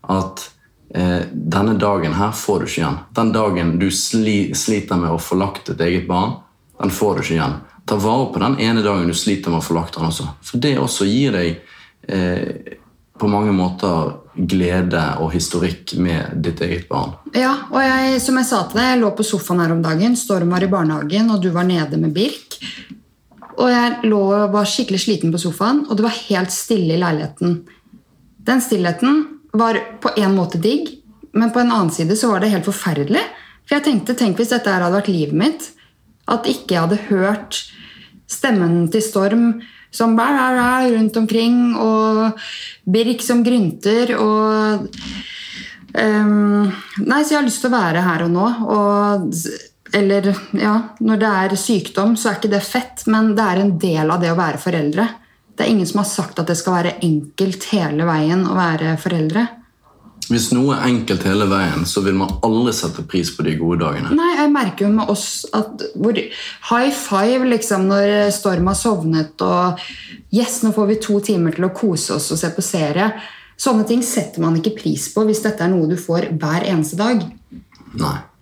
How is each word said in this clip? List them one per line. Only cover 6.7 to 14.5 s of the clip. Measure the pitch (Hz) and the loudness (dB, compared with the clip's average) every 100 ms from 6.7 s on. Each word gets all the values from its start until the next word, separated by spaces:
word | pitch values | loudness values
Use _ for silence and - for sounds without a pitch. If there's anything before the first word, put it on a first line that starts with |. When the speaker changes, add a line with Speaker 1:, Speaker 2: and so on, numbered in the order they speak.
| - | -2
Speaker 1:
den | 98 | 0
får | - 107 | 2 0
du | 76 | 0
ikke | - 80 | 0 0
igjen. | 71 73 - - - | 0 -4 -10 -14 -2
Ta | 104 | 0
vare | 104 123 127 | 2 2 0
på | - | 0
den | 107 - | 0 2
ene | 113 117 | 2 2
dagen | 104 98 85 | 2 2 0
du | |
sliter | 82 110 98 - | 0 0 -2 0
med | 82 | -2
å | - | 0
få | 82 | -2
lagt | 82 | -2
den | - 82 | -4 -4
også. | 80 73 - | -2 -8 -10
For | - 120 | -6 -2
det | 143 131 | 0 0
også | 135 - 98 | -2 0 0
gir | 117 139 95 | 2 2 0
deg, | 85 85 - - - _ - | -2 -4 -12 -20 -20 _ -6
eh, | 95 90 90 - - - - _ _ _ - | -2 0 -2 -4 -8 -14 -20 _ _ _ -4
på | 104 | 0
mange | 104 107 | 2 2
måter | 95 90 90 98 82 78 - - | 2 0 -2 -2 0 -2 -6 -14
glede | - 85 | -4 0